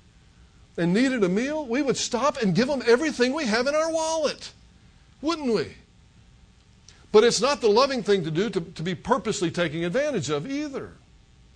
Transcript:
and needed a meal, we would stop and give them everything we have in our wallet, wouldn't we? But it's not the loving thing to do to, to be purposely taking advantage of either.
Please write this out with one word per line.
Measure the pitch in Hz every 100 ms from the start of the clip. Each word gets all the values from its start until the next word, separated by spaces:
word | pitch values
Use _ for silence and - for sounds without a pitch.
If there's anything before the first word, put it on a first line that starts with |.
| - _ - - - - - -
and | 170
needed | 196 269 254
a | 180
meal, | 196 262 311
we | 262 247
would | 277 -
stop | - 226 277 277
and | 208
give | 165 254
them | 269
everything | 233 240 311 254 247
we | 302
have | 254 220 254
in |
our | 302 320
wallet, | 320 320 320 269 - - - - - - - - -
wouldn't | 294 330 269
we? | 202 101 - - _ - - - - - - - - - - -
But | 208
it's | 233 175
not | 254 285
the | 220
loving | 208 277 254
thing | 190 196
to | 160
do | 156 220
to, | 180
to | 165 -
be | 165
purposely | 180 - 269 220 - 165
taking | 175 170 160
advantage | 175 233 294 233 135
of | 147 226
either. | 277 302 254 101 - - - _ - -